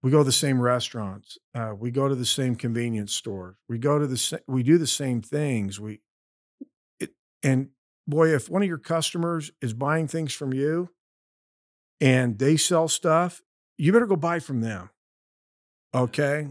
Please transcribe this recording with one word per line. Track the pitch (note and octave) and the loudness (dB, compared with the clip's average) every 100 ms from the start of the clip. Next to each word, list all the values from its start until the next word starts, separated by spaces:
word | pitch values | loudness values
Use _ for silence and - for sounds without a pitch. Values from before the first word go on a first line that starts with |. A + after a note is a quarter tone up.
we | C3 | 4
go | D3+ | 4
to | |
the | C#3 | 6
same | B2+ D3 B2+ | 2 2 2
restaurants, | B2 B2 - A#2+ G2+ G2 - - _ B2 | 2 0 -2 -6 -8 -8 -16 -20 _ -8
uh, | A2+ G#2 | -8 -6
we | A#2 | -4
go | B2 C#3 | 0 0
to | C3+ | 0
the | A#2+ | -2
same | - B2+ A#2+ | -2 -2 -2
convenience | A#2+ A#2 A#2+ A2+ G2+ | -2 -2 -2 -4 -4
stores, | - - G2 F2+ F#2+ _ | -8 -8 -10 -12 -18 _
we | A#2 | -4
go | C#3 D3 | 0 2
to | D3 | 0
the | B2+ | -2
sa-, | - D#3+ - | -4 -6 -4
we | C3 | -2
do | B2 E3+ | 4 4
the | D3+ | 4
same | - C#3 A#2+ | -2 -2 -2
things. | G2+ D3 D3 A#2+ G2 G2 | -2 -2 0 -2 -2 -6
We, | G#2+ G#2+ _ _ _ _ _ _ - _ _ _ | -12 -14 _ _ _ _ _ _ -20 _ _ _
it, | D#2 _ _ _ | -12 _ _ _
and | C#3+ C3 C3+ _ _ _ - | 0 0 -2 _ _ _ -4
boy, | D3 D#3+ D3+ | 2 4 2
if | - | 0
one | F#3 | -2
of | G3+ | 0
your | D#3+ | -2
customers | - E3 D#3 F3 E3+ E3 D3 _ | -2 -2 -2 -2 -4 -4 -6 _
is | B2+ | -8
buying | A2+ C#3 D#3+ D#3 | -4 -2 0 0
things | E3 D#3 | -4 -6
from | - C#3+ | -6 -6
you | C3 C#3+ E3 F3+ _ _ _ _ _ _ _ _ _ _ _ | -2 -2 -2 -4 _ _ _ _ _ _ _ _ _ _ _
and | C#3 B2+ B2 G#2 | 4 4 2 2
they | C3+ D#3 | 2 4
sell | - E3+ D#3+ | 2 2 2
stuff, | - F3 E3 F3 - _ _ _ _ | 0 2 2 2 -6 _ _ _ _
you | D3+ | 4
better | G#3+ A#3+ | 4 4
go | F#3+ | 0
buy | E3+ E3+ | 0 -2
from | - B2+ | -4 -4
them. | A2+ G2+ F2+ _ _ _ _ _ _ _ _ _ _ | -4 -6 -12 _ _ _ _ _ _ _ _ _ _
Okay. | B2+ B2 - C#3+ D3 D3 | -2 0 0 0 0 -6